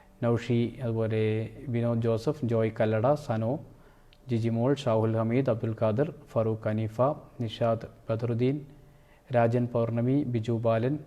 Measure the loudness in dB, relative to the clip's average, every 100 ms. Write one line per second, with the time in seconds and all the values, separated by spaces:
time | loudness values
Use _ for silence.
0 | -20 -4 0 0 2 0 0 -2 -4 -2
1 | 0 0 0 0 -4 -8 -4 -2 0 0
2 | 2 0 0 -2 0 2 2 2 0 2
3 | 2 0 -2 -2 -2 -4 -8 -20 -20 -20
4 | -20 -16 -4 -2 0 0 0 0 2 2
5 | 2 0 0 0 0 0 -2 0 0 0
6 | -2 -6 -6 -2 0 -2 -2 -2 -2 0
7 | 0 -2 -10 -8 -6 -2 0 0 -4 -12
8 | -6 -4 -2 0 0 0 -6 -20 -20 -20
9 | -20 -20 -2 2 4 4 0 0 0 0
10 | 2 2 0 -2 0 0 2 2 2 -2